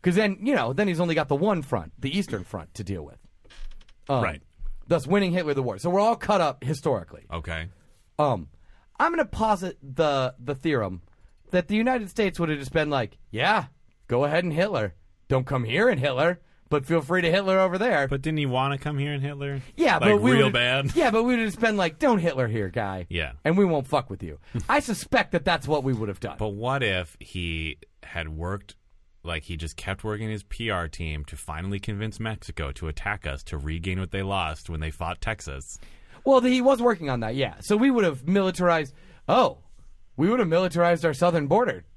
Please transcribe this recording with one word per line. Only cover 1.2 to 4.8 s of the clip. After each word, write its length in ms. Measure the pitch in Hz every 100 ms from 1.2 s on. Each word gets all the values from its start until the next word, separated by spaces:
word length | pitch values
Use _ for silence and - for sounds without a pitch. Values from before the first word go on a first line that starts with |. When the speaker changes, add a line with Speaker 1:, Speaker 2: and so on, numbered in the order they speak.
| 147
Speaker 1:
the 80 | 143
one 260 | 196 185
front, 300 | 143 113 80 -
the 160 | 135 175
Eastern 260 | 190 107
Front, 300 | 90 90 80 -
to 80 |
deal 200 | 95 95
with. 160 | 73 - - _ - - - - - - -
Um, 160 | 135
Speaker 2:
Right. 180 | 113 73 - _ - -